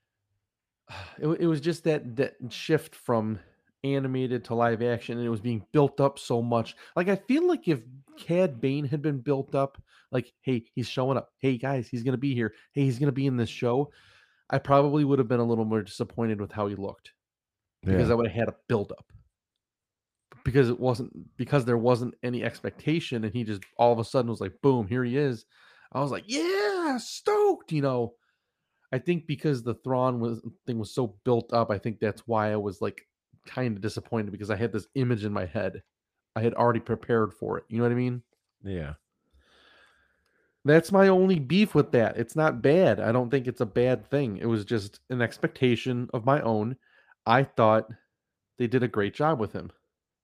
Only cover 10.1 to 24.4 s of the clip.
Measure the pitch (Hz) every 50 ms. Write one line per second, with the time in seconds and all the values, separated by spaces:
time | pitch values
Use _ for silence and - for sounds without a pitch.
10.1 | - 127 - - _ _ _ - 131 117 113 _ _ - 117 - - 139 131 131
11.1 | 135 120 - - _ _ - 135 131 117 123 131 139 131 113 - - 120 113 135
12.1 | 127 120 135 143 135 120 113 107 - - _ _ _ 143 143 135 123 113 151 143
13.1 | 127 135 135 139 127 123 117 107 - - - 120 117 131 147 147 - _ _ _
14.1 | _ _ _ _ _ _ _ - - 139 - - 139 139 143 147 139 151 147 135
15.1 | 139 131 131 110 123 120 120 117 117 113 113 110 110 110 101 95 - - 120 110
16.1 | - - 117 113 110 101 104 95 - 104 104 101 104 95 98 98 104 - _ -
17.1 | - _ _ _ _ _ _ _ _ _ _ _ _ _ - 92 95 92 120 110
18.1 | 120 117 117 110 - 117 113 - - - _ - 123 110 101 - - - - _
19.1 | - - _ _ _ _ _ _ _ _ _ _ _ _ _ _ _ _ _ _
20.1 | _ _ _ _ - - _ - 113 139 135 117 123 - 123 127 123 113 123 -
21.1 | - - - - _ - 131 120 - 143 123 120 120 117 110 120 127 113 123 120
22.1 | - - - 123 123 120 110 117 - - - 107 - - - 147 156 170 156 -
23.1 | 131 117 110 107 92 123 120 107 107 98 95 - _ - 120 120 120 113 110 -
24.1 | - 135 123 117 113 101